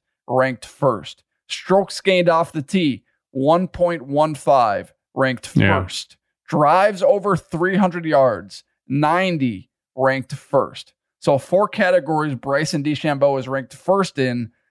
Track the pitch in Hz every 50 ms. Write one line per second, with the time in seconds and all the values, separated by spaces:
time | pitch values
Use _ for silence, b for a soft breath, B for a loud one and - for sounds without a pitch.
0 | _ _ _ _ _ - 123 127 131 131 127 113 - - - - 147 135 113 98
1 | 73 - - _ _ _ _ _ _ - - - - - 180 196 196 - - -
2 | - 196 190 180 175 170 165 160 - - - 160 135 - - 190 175 147 120 107
3 | _ _ _ _ _ _ - 131 135 143 160 175 185 170 - - 175 170 170 160
4 | 120 139 139 147 151 156 151 139 - 160 143 131 120 110 101 95 92 - _ _
5 | _ _ - 131 131 131 127 117 - - - - 104 98 98 95 92 92 - -
6 | - - _ _ _ _ _ _ _ - - 147 151 143 160 185 196 214 208 175
7 | 185 170 196 202 185 202 190 156 - _ - 160 170 185 196 185 202 180 165 175
8 | 165 160 151 143 135 127 110 90 92 98 - - - _ _ _ _ - 131 143
9 | 151 151 160 180 190 185 175 151 135 123 107 92 - _ _ _ _ _ _ 127
10 | 131 131 131 135 127 - - 131 - _ - 139 107 73 - - - _ _ _
11 | _ _ _ _ - - 143 131 - - - 185 208 202 - - 262 - 180 180
12 | 147 143 160 151 151 151 139 120 - 139 139 143 160 156 - 151 139 151 151 131
13 | - 156 143 135 139 143 139 135 127 127 135 135 127 - - - - - 190 196
14 | 190 - - - 131 127 120 120 117 104 _ _ _ _